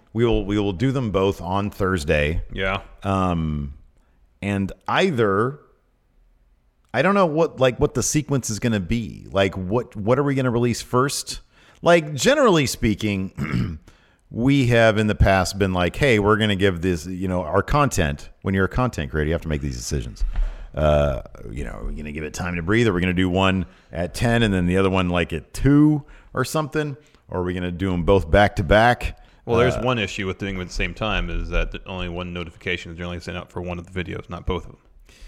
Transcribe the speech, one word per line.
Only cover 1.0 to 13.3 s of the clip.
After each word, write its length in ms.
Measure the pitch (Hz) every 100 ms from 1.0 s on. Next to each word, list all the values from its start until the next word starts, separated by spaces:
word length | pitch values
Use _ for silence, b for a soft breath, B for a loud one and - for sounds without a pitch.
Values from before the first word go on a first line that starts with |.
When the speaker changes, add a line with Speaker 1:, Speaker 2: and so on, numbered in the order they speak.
| 117
Speaker 1:
both 300 | 95 98 95
on 280 | 87 98 101
Thursday. 720 | - 95 92 76 76 73 82 -
Speaker 2:
Yeah. 300 | 95 95 98 - -
Speaker 1:
Um, 720 | 101 95 92 85 80 76 71 69 - _ _ _ _ _
and 300 | 101 98 95 - -
either, 720 | 127 190 131 107 98 120 147 _ _ _ _ _ _ _ _ _ _ _ _ _
I 80 | 117
don't 140 | 160 202
know 100 | 180
what, 340 | 151 156 120
like, 200 | 131 120
what 140 | 139
the 100 | -
sequence 460 | - 156 143 139 -
is 100 | 104
gonna 200 | 123 107
be. 480 | 85 117 107 52 -
Like, 260 | 98 98 95
what, 380 | 90 113 120 110
what 220 | 101 127
are 60 |
we 120 | 143 135
gonna 160 | 127
release 300 | 117 120 110
first? 600 | - 123 135 - - - - b b b
Like, 320 | - 175 151
generally 520 | 143 165 302 254 170 127
speaking, 1120 | - 120 101 110 98 95